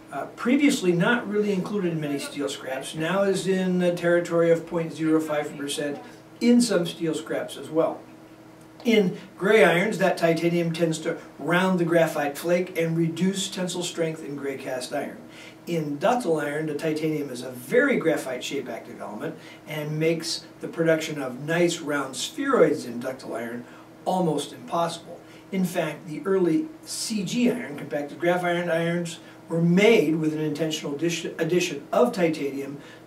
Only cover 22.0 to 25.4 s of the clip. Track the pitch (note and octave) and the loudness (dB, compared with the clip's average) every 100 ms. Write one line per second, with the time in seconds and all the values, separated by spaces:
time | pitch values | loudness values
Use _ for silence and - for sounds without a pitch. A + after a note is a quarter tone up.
22 | C3+ - - - C#4 G#3 D3+ - B2+ A#2 | -4 -6 -8 -4 0 4 4 4 -4 -8
23 | C3 C3 - - A#2 - - - - - | -8 -8 -10 -8 -8 -10 -14 -20 -20 -10
24 | - F#3 E3+ C#3 - B2+ A#2+ E3+ E3+ - | -2 0 2 0 -4 -12 -6 -2 -2 -4
25 | - - - - | -14 -18 -18 -20